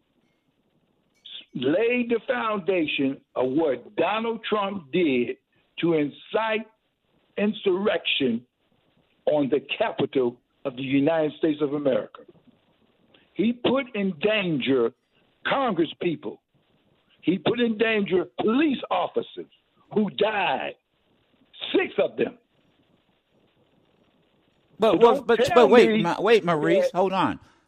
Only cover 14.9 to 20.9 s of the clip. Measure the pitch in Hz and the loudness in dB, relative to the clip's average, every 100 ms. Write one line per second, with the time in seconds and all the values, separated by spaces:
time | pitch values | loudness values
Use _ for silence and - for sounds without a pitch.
14.9 | - _ _ _ _ - 233 262 170 151 | -4 _ _ _ _ -4 -2 0 -2 -4
15.9 | - 180 147 - - _ _ _ _ _ | -4 -6 -6 -8 -14 _ _ _ _ _
16.9 | _ _ _ - 185 - 240 240 208 226 | _ _ _ -4 -2 -2 0 0 0 0
17.9 | 220 190 180 - - 214 247 311 240 - | 0 0 0 -2 -2 0 2 2 0 -4
18.9 | 185 156 - - - - _ _ _ _ | -4 -2 -4 -6 -10 -18 _ _ _ _
19.9 | - 208 131 202 214 170 127 71 - _ | -2 -2 0 0 0 -2 -2 -4 -12 _